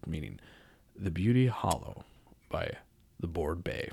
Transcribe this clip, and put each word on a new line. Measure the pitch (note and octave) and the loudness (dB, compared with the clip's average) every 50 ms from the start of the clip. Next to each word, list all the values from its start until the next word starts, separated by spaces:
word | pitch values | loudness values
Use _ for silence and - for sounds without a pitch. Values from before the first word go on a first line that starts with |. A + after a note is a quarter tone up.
| - | -8
meaning | - D#2+ D#2+ D2+ - G1+ G1+ - - - - - - - - _ _ _ | -6 -6 -6 -6 -8 -10 -12 -16 -20 -20 -20 -20 -20 -20 -20 _ _ _
the | - F#2+ G2 | -4 -4 -2
beauty | E2 E2+ F2+ A2 A#2+ B2+ B2+ | 0 2 4 6 6 8 6
hollow | B2+ A2+ - - G2+ F2 - - - - - - - - - - - - - _ - | 6 4 2 0 0 0 0 -2 -6 -12 -12 -14 -16 -20 -20 -20 -20 -20 -20 _ -6
by | - D#2+ E2 D#2+ - - - - _ _ - _ _ - | -4 -2 -2 -2 -4 -8 -12 -20 _ _ -20 _ _ -8
the | - | -6
Bord | E2+ D#2+ F2 D#2+ D2 D#2+ F2 F2+ | -4 -2 -2 -2 0 -2 -2 -4
Bay. | F2 - - - - | -4 -4 -4 -6 -8